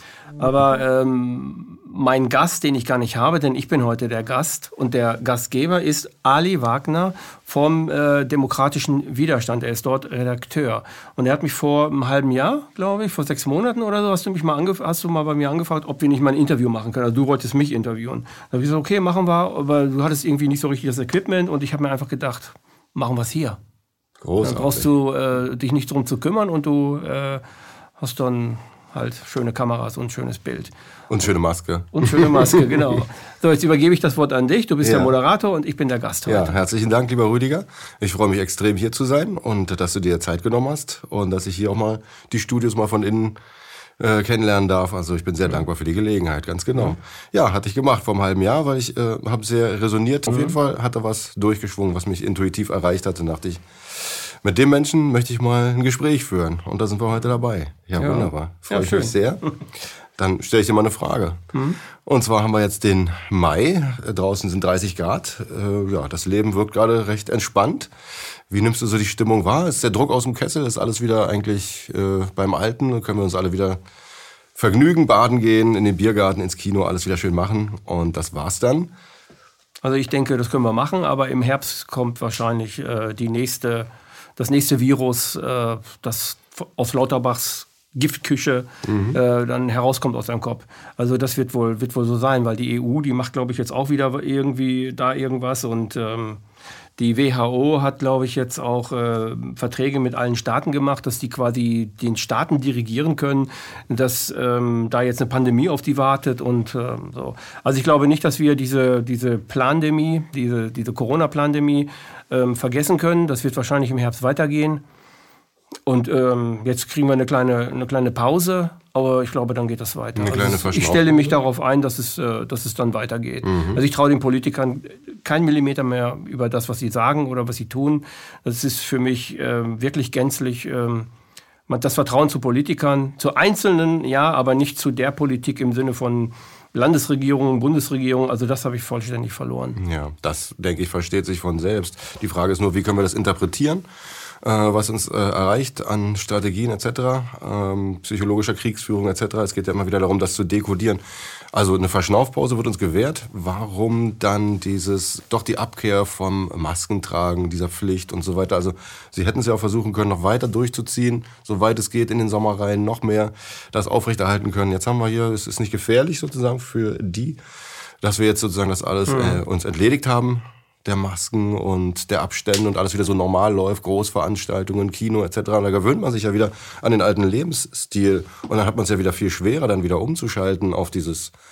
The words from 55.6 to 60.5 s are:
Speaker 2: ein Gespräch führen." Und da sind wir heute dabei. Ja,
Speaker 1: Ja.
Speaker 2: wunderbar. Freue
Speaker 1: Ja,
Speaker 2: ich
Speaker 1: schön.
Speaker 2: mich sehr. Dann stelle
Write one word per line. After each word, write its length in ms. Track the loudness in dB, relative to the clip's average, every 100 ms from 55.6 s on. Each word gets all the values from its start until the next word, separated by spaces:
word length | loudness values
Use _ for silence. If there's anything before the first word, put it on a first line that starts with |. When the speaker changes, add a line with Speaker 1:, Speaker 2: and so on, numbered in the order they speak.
| 2
Speaker 2:
ein 160 | 2
Gespräch 400 | 2 2 2 0
führen." 360 | 0 -2 0 -2 -4
Und 140 | -2
da 80 | -2
sind 120 | 0
wir 80 | 0
heute 200 | 0 0
dabei. 400 | 0 0 -2 -6 -10 -6
Ja, 160 | -2
Speaker 1:
Ja. 100 | 0
Speaker 2:
wunderbar. 380 | 0 -2 -4 -8 -10
Freue 180 | -4 -2
Speaker 1:
Ja, 40 |
Speaker 2:
ich 80 | 2
Speaker 1:
schön. 80 | 2
Speaker 2:
mich 120 | 2
sehr. 280 | 2 2 0 -4 -8 -10 -14 -16 -16 -16 -4
Dann 220 | 0 0
stelle 200 | 2